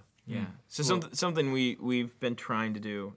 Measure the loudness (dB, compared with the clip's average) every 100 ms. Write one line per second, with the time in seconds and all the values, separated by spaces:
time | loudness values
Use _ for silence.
0 | -18 _ -8 -4 -4 -8 -10 -2 2 2
1 | 0 0 0 2 2 4 2 2 0 2
2 | 0 -2 -4 -2 -2 0 0 -2 -4 -4
3 | -6